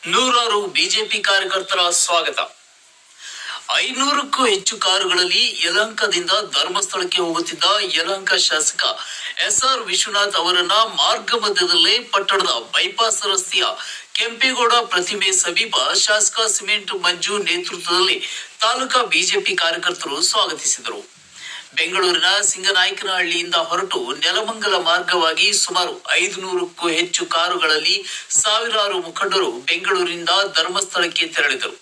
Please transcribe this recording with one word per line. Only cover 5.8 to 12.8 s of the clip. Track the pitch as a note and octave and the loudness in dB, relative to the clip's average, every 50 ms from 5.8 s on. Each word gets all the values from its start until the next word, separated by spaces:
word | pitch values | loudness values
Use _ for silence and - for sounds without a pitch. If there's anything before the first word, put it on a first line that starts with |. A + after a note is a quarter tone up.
| G#3+ A3+ A3 - - G#3 F3+ F3 F3 E3+ | 0 0 0 -2 0 0 0 0 0 0
ಧರ್ಮಸ್ಥಳಕ್ಕೆ | F#3+ G#3 G#3+ F3+ - C#3+ D3+ - F3+ G3 G3 - - F#3 F3+ F3+ - F#3 F3+ | 0 0 0 -2 -2 -2 -2 0 0 -2 -2 -2 -2 -4 -2 -2 0 0 0
ಹೋಗುತ್ತಿದ್ದ | E3 E3 E3+ E3+ - F3 D#3+ E3 F3+ G3 G#3 | 0 0 -2 -2 -4 -4 0 2 2 2 2
ಯಲಹಂಕ | G#3 F#3 D#3 D#3 E3 E3+ G3 F#3+ F#3+ F#3 F#3 | 0 0 0 -2 0 0 -2 -2 0 0 2
ಶಾಸಕ | F#3 - - E3 D#3 D3+ - - - - - - - - - - - - - - - E3 | 2 2 2 2 2 0 0 0 0 -2 -2 -2 -4 -8 -10 -10 -10 -8 -10 -4 -2 -2
ಎಸ್ | G3+ A3 - B3+ | 0 0 2 2
ಆರ್ | C4 C4+ B3 A3+ | 2 0 0 -2
ವಿಶ್ವನಾಥ್ | F#3+ F3+ F3+ - G#3+ G#3 G3+ G3+ G3+ F#3+ | -2 0 0 0 0 2 0 0 2 0
ಅವರನ್ನ | E3+ E3 F3+ F3+ F3+ F3+ F3 G3 G#3+ A3 - F#3 | 0 0 2 2 2 2 4 4 4 4 2 2
ಮಾರ್ಗ | - - - A3+ A#3 - - A#3+ A#3 G#3+ | 0 2 2 2 0 0 -2 -2 0 0
ಮಧ್ಯದಲ್ಲೇ | G#3 G3 - F3+ F3+ E3 F3+ - - G#3 A#3+ A#3 - - | 0 0 2 2 2 4 4 4 4 4 2 0 0 0
ಪಟ್ಟಣದ | G3 G3 F#3 G3 G3+ F#3 - - - - - - | 0 2 2 0 2 2 2 0 -2 -4 -2 -2
ಬೈಪಾಸ್ | D3 | 0